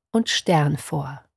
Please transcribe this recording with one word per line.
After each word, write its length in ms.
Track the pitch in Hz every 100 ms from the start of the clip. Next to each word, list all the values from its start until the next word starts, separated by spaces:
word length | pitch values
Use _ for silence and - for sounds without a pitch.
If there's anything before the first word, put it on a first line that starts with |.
| _
und 180 | 226 233
Stern 480 | - - 165 147 139
vor. 460 | - 151 139 139 _